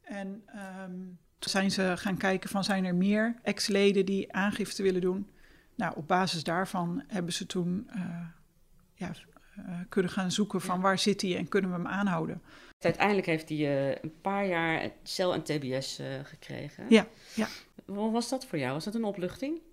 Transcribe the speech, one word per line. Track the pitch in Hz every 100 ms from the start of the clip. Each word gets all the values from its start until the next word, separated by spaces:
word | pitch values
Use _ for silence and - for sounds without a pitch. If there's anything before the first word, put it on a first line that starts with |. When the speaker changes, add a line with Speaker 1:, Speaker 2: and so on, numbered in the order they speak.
Speaker 1:
En, | 349 202 196 202 -
ehm, | 208 190 190 190 180 185 180 _ _
toen | -
zijn | 196 196
ze | 196 185 175
gaan | 202 180
kijken | 196 190 -
van, | 196
zijn | 185 190 185
er | 180
meer | 196 208 226 233
ex-leden | - - - 196 202 196 190
die | 196 -
aangifte | 185 202 208 190 -
willen | 190 185
doen? | 180 185 202 - - - _ -
Nou, | 175 -
op | 151
basis | 185 185 170
daarvan | 143 170 190 190 175 180 -
hebben | 196 170
ze | - 185
toen, | 185 175 185 -
eh, | - 175 170 170 - - _ _ - _
ja, | _ 175 - - - - 202
eh, | - 175 180
kunnen | 208 180
gaan | - 185
zoeken | 175 214 185
van, | - 180
Speaker 2:
Ja. |
Speaker 1:
waar | 190 185
zit | - 196
hij | 190 175
en | 170
kunnen | 202 190
we | 175
hem | -
aanhouden? | 190 202 170 160 170 - - - -
Speaker 2:
Uiteindelijk | 170 165 196 202 180
heeft | 160 160
hij, | 151
eh, | 147 139 139 -
een | 156 -
paar | 196 196 196
jaar | 170 165 160 - -
cel | - - 180
en | 156
T | 156 151
B | 131 131
S, | 135 -
eh, | 135 135
gekregen. | 139 - - 135 147 - 196
Speaker 1:
Ja, | 220 - - - -
ja. | 220 - - - -
Speaker 2:
Hoe | 196 220
was | 226 233
dat | 262 -
voor | 160
jou? | 127
Was | 143
dat | 208 226
een |
opluchting? | 220 190 180 - 269 330 -